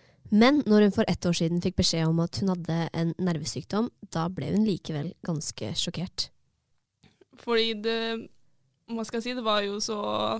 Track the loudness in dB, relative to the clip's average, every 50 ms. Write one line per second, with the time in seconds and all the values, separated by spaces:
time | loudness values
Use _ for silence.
0 | _ _ _ _ -4 2 6 8 8 8 8 6 4 6 6 8 8 6 4 2
1 | 2 0 0 0 0 0 0 2 0 0 0 0 -2 0 0 2 0 2 2 2
2 | 2 2 2 2 0 -2 -2 -2 0 0 -2 -2 -4 -4 -2 -2 -2 -2 -2 -2
3 | -2 -2 -2 -2 -2 -2 -2 -2 -4 -6 -6 -8 -6 -4 -2 -2 -2 -2 -6 _
4 | -16 -8 -4 -4 -4 -2 -4 -6 -4 0 2 2 2 2 0 -2 -4 -6 -6 -6
5 | -6 -8 -10 -8 -6 -6 -4 -4 -6 -8 -8 -8 -8 -6 -4 -4 -4 -4 -4 -6
6 | -8 -6 -6 -8 -8 -8 _ _ _ _ _ _ _ _ _ _ _ _ _ _
7 | _ _ _ _ _ _ -20 -12 -4 0 0 2 2 0 -2 -2 -4 -2 -2 -2
8 | -2 -4 -6 -6 -10 -14 -18 -20 _ _ _ _ _ _ _ _ _ -8 -6 -6
9 | -6 -4 -6 -4 -4 -4 -6 -2 0 0 0 0 0 -2 -4 -4 -4 -4 -4 -4
10 | -4 -2 -2 -2 -2 -2 -2